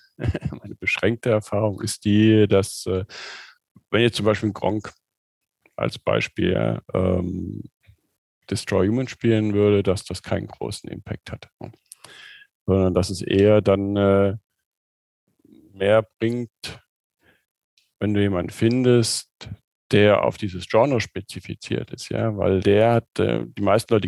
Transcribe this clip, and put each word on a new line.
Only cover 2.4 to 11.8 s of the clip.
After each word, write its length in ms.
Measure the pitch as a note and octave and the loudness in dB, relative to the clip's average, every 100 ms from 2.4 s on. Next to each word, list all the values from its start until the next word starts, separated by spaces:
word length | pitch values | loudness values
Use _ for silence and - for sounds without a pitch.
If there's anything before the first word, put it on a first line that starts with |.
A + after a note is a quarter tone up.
| G2+ | 6
dass, 380 | G2 G2 - G#2 | 4 0 -6 -6
äh, 180 | F#2+ G2 - - - - _ _ _ - | -4 -6 -14 -18 -18 -20 _ _ _ -4
wenn 120 | G#2 | 0
jetzt 140 | A#2+ - | 0 2
zum 100 | G#2 | 0
Beispiel 260 | G#2 G#2+ | 0 -2
Gronkh 400 | F#2+ - G#2+ - _ _ _ _ _ _ _ _ - | -2 -4 -4 -8 _ _ _ _ _ _ _ _ -6
als 220 | - - | -6 -4
Beispiel, 540 | - A1 - - F2+ | -2 -2 -2 -4 -2
ja, 280 | G#1+ A1+ A1 - | 0 -2 -4 -6
ähm, 680 | - F#2 F2+ F2+ F2+ F#2 G#2 A#2 _ _ _ _ _ _ _ - | -2 0 -2 -4 -6 -8 -12 -14 _ _ _ _ _ _ _ -8
Destroy 380 | G2+ - F#2+ F#2+ | -8 -2 0 2
Human 200 | A#2+ B2+ | 0 -4
spielen 460 | - A#2 A2 G#2+ | -2 2 2 2
würde, 280 | G2+ G#2 G2+ | 2 4 4
dass 220 | F#2+ F#2 | 2 -2
das 180 | - F2+ | -4 -12
keinen 260 | - F#2 G#2 | -6 -6 -6
großen 420 | - - - - | -10 -10 -10 -12
Impact 420 | G#2 - - - | -14 -12 -12 -12
hat, 180 | - - - | -16 -18 -18
ne? 120 | - - | -18 -18